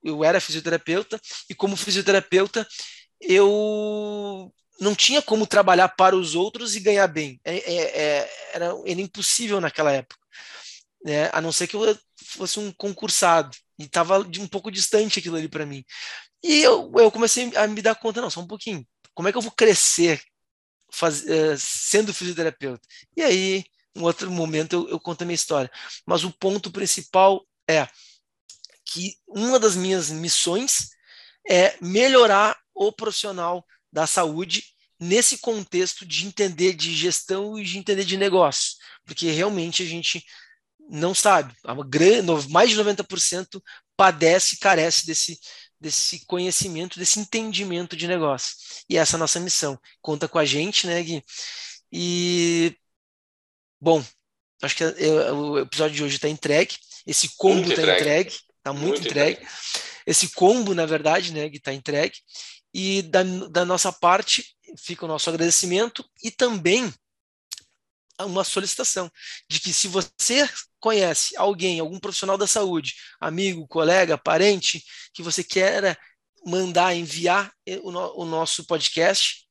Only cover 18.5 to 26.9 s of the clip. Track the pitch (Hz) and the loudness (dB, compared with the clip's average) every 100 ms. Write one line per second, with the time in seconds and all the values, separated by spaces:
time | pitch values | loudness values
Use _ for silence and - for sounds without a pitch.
18.5 | 208 - 185 123 _ _ - 175 208 196 | -12 -10 -10 -12 _ _ -4 -2 -2 -4
19.5 | - 226 185 - - 170 151 - _ _ | 4 6 6 4 4 2 2 -4 _ _
20.5 | _ _ _ _ - 170 143 151 160 156 | _ _ _ _ -2 -2 -2 -2 2 2
21.5 | 143 - - - 202 214 180 180 170 160 | 0 -4 -6 0 0 0 -4 -8 -4 -4
22.5 | - 139 123 _ - _ - 311 185 190 | -4 -10 -10 _ -20 _ -2 0 2 0
23.5 | 190 185 _ _ - 170 165 190 180 160 | -2 -6 _ _ -4 -2 -2 -4 -4 -2
24.5 | 156 156 175 170 160 - 165 175 170 - | -2 -2 -4 -4 -8 -8 -8 -6 -4 -2
25.5 | 147 127 - - - - 175 180 - 196 | -2 -4 -10 -18 -18 -2 -2 -2 -4 -2
26.5 | 202 190 180 190 | -2 -6 -8 -4